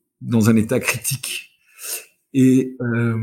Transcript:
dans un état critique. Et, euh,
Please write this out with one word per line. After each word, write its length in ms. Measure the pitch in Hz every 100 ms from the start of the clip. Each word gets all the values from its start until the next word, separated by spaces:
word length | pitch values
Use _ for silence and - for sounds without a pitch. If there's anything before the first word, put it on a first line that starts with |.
| _ _
dans 300 | 123 117 110
un 60 | 113
état 240 | 110 127
critique. 680 | - 120 - 135 - - - _ _ - - - - _ _
Et, 440 | 135 131 131 127 -
euh, 360 | 123 113 117 110